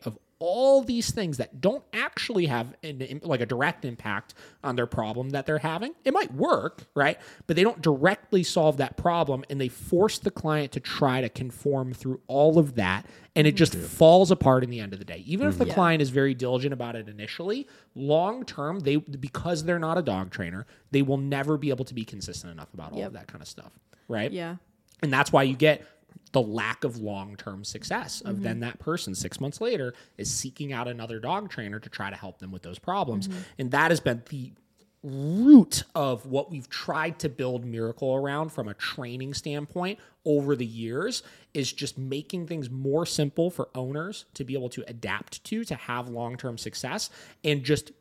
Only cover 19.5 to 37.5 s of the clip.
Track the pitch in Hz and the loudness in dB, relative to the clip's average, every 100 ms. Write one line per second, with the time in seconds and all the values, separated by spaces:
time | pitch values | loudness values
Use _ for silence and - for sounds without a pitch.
19.5 | 165 160 175 160 170 139 92 92 - 85 | -4 -2 -2 0 -2 0 -2 -4 -6 -8
20.5 | 92 - - _ 139 135 139 139 139 139 | -8 -14 -20 _ 0 2 0 0 -2 0
21.5 | 151 147 127 123 120 110 101 90 87 90 | 0 0 -2 -4 -8 -10 -10 -12 -12 -14
22.5 | 82 - 90 76 78 95 - - - - | -16 -16 -14 -12 -10 -10 -12 -16 -18 -18
23.5 | - - - _ _ - 113 107 185 170 | -20 -20 -20 _ _ -8 -4 -4 -4 -8
24.5 | 175 - _ _ _ 151 131 139 151 135 | -12 -16 _ _ _ 0 2 4 4 4
25.5 | 131 151 147 - _ _ - _ 135 110 | 4 4 4 -2 _ _ -20 _ 0 0
26.5 | 107 107 113 143 120 107 98 98 101 - | -2 -4 -4 -6 -6 -8 -8 -10 -12 -12
27.5 | 98 104 - - 220 - - 208 196 196 | -12 -12 -12 -8 -8 -8 -10 -8 -6 -4
28.5 | 117 120 - - 170 - 92 - - 139 | -6 -8 -8 -6 -6 -6 -8 -8 -8 -8
29.5 | - 226 202 127 - - - 110 - 135 | -6 -4 -4 -4 -10 -20 -10 -6 -6 -8
30.5 | - 143 123 123 120 113 113 123 190 208 | -10 -8 -6 -8 -8 -10 -8 -4 -6 -6
31.5 | - 104 104 - - 98 98 95 - 92 | -10 -10 -10 -12 -10 -10 -8 -14 -14 -14
32.5 | 92 - 90 - 196 156 101 95 180 185 | -14 -14 -12 -6 -2 -2 -4 -4 -8 -12
33.5 | - 127 139 160 165 143 117 117 143 123 | -8 -2 2 4 4 2 -4 -6 -12 -12
34.5 | - _ _ _ _ 147 135 147 185 254 | -16 _ _ _ _ -12 -8 -4 2 12
35.5 | 285 180 - - 165 139 120 135 135 147 | 12 12 4 -4 -2 0 -2 -2 -2 -2
36.5 | 151 123 - - 151 160 160 156 123 127 | -8 -10 -10 -4 -2 -2 -4 -6 -2 -2